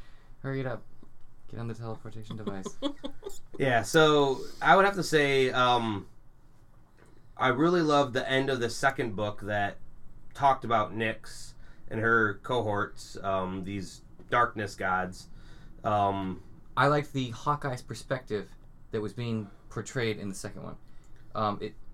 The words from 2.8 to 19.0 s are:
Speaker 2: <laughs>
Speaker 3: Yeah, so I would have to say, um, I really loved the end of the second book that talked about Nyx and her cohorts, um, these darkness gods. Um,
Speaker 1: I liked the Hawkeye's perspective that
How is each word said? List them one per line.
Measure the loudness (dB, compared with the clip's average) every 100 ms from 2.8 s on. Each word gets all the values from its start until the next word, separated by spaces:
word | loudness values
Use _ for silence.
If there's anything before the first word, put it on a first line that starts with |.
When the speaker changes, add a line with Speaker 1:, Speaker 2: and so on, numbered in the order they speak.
Speaker 2:
<laughs> | -4 -4 -8 -8 -6 -8 -6 -2
Speaker 3:
Yeah, | 2 2
so | 6 6 8 8 4 2 -4 0
I | 6 8
would | 8
have | 4
to |
say, | 2 4 6 6 4
um, | 4 4 4 2 -2 -6 -16 -20 -20 -20 -20 -20 -20 -20 -20 -20 -20 -14 0
I | 2
really | 4 6 6
loved | 6 6 6
the | 2 2
end | 2 2
of | 2
the | 0
second | 2 2 2 -2 0
book | -2 -2
that | -2 0 0 -4 -10 -10 -10 -10 -10
talked | 2 4 4 2
about | 2 2 -2
Nyx | -2 -2 -8 -12 -12 -12 -14 -10 -6
and | 0
her | 4 6 4 0
cohorts, | -2 0 0 0 -2 -6 -12 -6
um, | 0 0 0 -4
these | -4 -6 -6 -12 -18 -16 0
darkness | 2 2 0 -6 -4
gods. | 0 0 -2 -6 -12 -14 -14 -16 -14 -6
Um, | 0 2 2 0 -4 -6 -10 -18 -6 2
Speaker 1:
I | 4
liked | 4 0
the | -4 -4
Hawkeye's | -4 -2 0 -2 -6
perspective | -8 -10 -4 -4 -2 -6 -6 -14 -18 -18 -6
that | -4